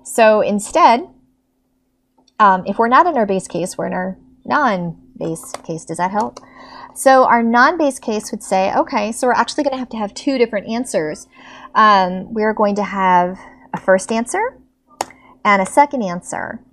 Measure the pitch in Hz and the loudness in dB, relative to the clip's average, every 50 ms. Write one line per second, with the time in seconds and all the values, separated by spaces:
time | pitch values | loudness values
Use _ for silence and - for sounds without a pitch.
0 | _ - - - 226 220 214 214 - - 202 202 202 - - 311 349 277 226 247 | _ -6 0 4 4 4 6 4 2 0 -2 -4 -6 -2 2 4 6 6 4 4
1 | 359 - _ _ _ _ _ _ _ _ _ _ _ _ _ _ _ _ _ _ | -2 -10 _ _ _ _ _ _ _ _ _ _ _ _ _ _ _ _ _ _
2 | _ _ _ _ _ _ _ - 214 196 185 185 170 202 202 - 226 233 247 277 | _ _ _ _ _ _ _ 4 4 4 4 2 -2 -6 -2 -2 0 4 4 4
3 | 339 359 311 247 214 202 190 185 180 - - 170 170 180 - - - 185 180 180 | 4 4 2 0 0 0 -2 -4 -4 -6 -6 -6 -6 -6 -6 -8 -6 -6 -4 -6
4 | 185 190 190 - _ _ _ _ _ - 240 294 311 240 202 180 175 170 160 - | -6 -6 -8 -12 _ _ _ _ _ -4 -2 0 2 0 0 -2 -4 -8 -8 -12
5 | - _ _ - 165 165 160 160 - - - - - - 165 160 - - 165 165 | -20 _ _ -10 -8 -8 -8 -8 -12 -16 -18 -16 -12 -12 -12 -10 -10 -10 -6 -4
6 | 175 185 196 208 233 247 - - - - - - - - - - - - _ - | -4 -2 -2 -2 -4 -4 -8 -16 -20 -20 -20 -20 -20 -20 -20 -20 -20 -20 _ 0
7 | - 269 262 262 254 - 240 233 233 226 233 240 254 302 359 330 311 277 262 - | 2 4 6 6 4 4 2 0 2 2 4 4 4 4 2 2 0 -2 -2 -4
8 | - - 214 214 214 - - 208 - - 196 190 190 196 - 262 - - 277 220 | -8 -6 -6 -6 -6 -8 -12 -12 -6 -2 0 0 0 0 0 -2 -2 -2 -4 -4
9 | 208 214 233 - - 247 233 - 240 - - - 285 277 262 262 247 - - 220 | -4 -4 -6 -2 -2 0 2 2 0 -2 -2 -4 -4 -4 -4 -6 -8 -10 -8 -8
10 | 208 208 - - - 285 269 254 233 226 220 202 - - 226 233 262 - - 180 | -8 -8 -8 -6 -6 -4 0 0 -2 -2 -2 -8 -6 -6 -6 -6 -6 -4 -4 -4
11 | 156 151 165 - - _ _ - - - - - - - - - 220 214 208 196 | -4 -4 -8 -10 -16 _ _ -20 -20 -20 -20 -20 -20 -4 2 4 6 6 6 4
12 | 185 180 185 185 185 - 233 220 214 220 208 214 214 208 202 202 202 185 196 196 | 2 0 -2 -6 -10 -8 -4 -2 -2 -2 0 0 0 0 0 -2 -4 -4 -4 0
13 | 190 185 180 175 180 180 185 - - - - _ - _ - 185 - - 190 190 | 2 4 4 4 2 0 -4 -10 -16 -20 -20 _ -14 _ -12 -4 2 2 2 2
14 | - - 226 226 240 - - 381 440 508 508 _ _ _ _ _ _ _ - _ | 2 -2 -4 -4 -4 -4 -4 -4 -4 -4 -6 _ _ _ _ _ _ _ -20 _
15 | - - - _ _ _ - _ - 208 202 196 190 190 - 294 285 285 - 262 | -20 -20 -20 _ _ _ -20 _ 0 2 2 2 0 0 2 2 2 2 0 -6
16 | 214 180 175 175 - - - 92 90 - - 226 _ _ | -4 -4 -6 -8 -10 -10 -10 -10 -8 -10 -12 -14 _ _